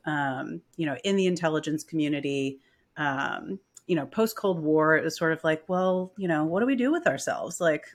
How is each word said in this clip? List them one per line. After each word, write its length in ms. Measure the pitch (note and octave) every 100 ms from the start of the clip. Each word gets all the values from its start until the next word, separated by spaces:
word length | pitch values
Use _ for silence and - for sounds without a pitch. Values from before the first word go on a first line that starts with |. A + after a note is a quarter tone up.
| -
um, 560 | D3+ C#3 C3 - E3+ - -
you 80 | D#3
know, 120 | C3+
in 120 | G3 G3
the 120 | F#3
intelligence 560 | F3 E3 D#3 D3+ D3+
community, 760 | - D#3+ D3 D3 C#3+ C#3 C3+ C3+ _ _ _ -
um, 640 | D3 C3+ C#3 - - G3 _ - -
you 100 | E3+
know, 100 | C3+
post-Cold 520 | - A3 - G3+ E3+
War, 380 | D3+ D#3 D#3 D#3
it 60 |
was 120 | D#3+ -
sort 160 | E3
of 100 | D#3+
like, 240 | D#3+ D#3 -
"Well, 420 | F3+ F#3 F#3 F#3 -
you 100 | F#3
know, 160 | D#3
what 160 | D#3 F3+
do 40 | B3
we 100 | C4
do 160 | B3
with 160 | E4 E4
ourselves? 540 | C#3+ - - A2 F3
Like, 240 | E3+ D3+ -